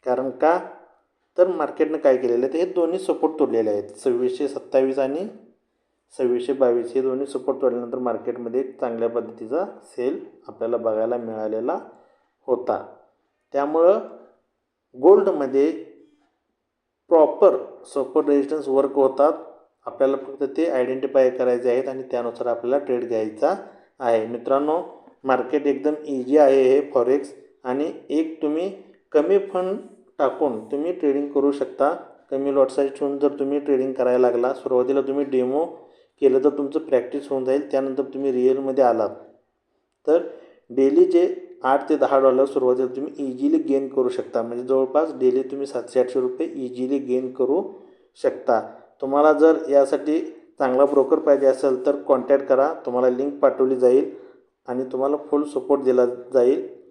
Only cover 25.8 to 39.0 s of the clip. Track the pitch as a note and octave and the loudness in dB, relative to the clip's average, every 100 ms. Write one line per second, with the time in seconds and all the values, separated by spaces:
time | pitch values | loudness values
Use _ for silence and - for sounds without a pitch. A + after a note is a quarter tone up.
25.8 | D3 D3+ D3+ C3+ B2 D3 C#3 C3+ B2+ C3+ | -2 -4 -6 -6 0 4 6 6 4 4
26.8 | C#3+ C3 A#2+ C#3+ C#3+ - - _ B2+ C3 | 2 0 2 0 -2 -18 -20 _ -8 -4
27.8 | D#3 - - D3 D#3+ - D3+ D#3 F#3+ F#3+ | -6 -8 -6 -4 -4 -4 -4 -4 -6 -10
28.8 | - _ _ D3+ D#3+ G3 - F#3 F#3 G3+ | -20 _ _ 0 4 2 0 -4 -4 -6
29.8 | - - _ _ C#3 - D3+ A2+ A2 C#3+ | -10 -20 _ _ -2 0 -4 -4 -6 -6
30.8 | D#3+ F3+ D3 C#3 C#3+ C#3+ C#3 C#3+ C3 - | -4 -2 0 0 -2 0 0 0 -6 -2
31.8 | C#3 E3+ - _ _ C3+ C#3 C#3 C3+ - | -2 -2 -12 _ _ -6 -2 2 2 2
32.8 | C#3 C3+ C#3+ C#3 C#3+ C#3+ C#3 C#3+ D3 C3+ | -4 -2 -6 0 -2 -2 -4 -4 0 0
33.8 | C3 C3 B2+ B2 B2+ B2 B2 C3+ - B2 | 0 -2 0 4 2 2 -2 -4 0 0
34.8 | B2+ C3+ C3+ C#3 C#3 C3 B2+ C#3 E3+ - | 2 0 0 -4 -2 -2 0 -2 -4 -8
35.8 | - _ _ _ C#3 C3 C#3+ C#3+ C#3+ D3+ | -20 _ _ _ 4 4 2 0 -4 -6
36.8 | D#3 B2+ A#2 C#3+ C#3 C3+ B2+ C3+ D3 C#3 | 0 -2 0 -10 -6 -6 -2 -2 -2 -4
37.8 | C3+ C3+ C3+ C3+ C#3 B2+ B2+ C3 C3+ C3+ | -4 -6 -6 -4 -4 2 2 2 -2 2
38.8 | B2+ A2+ | 2 2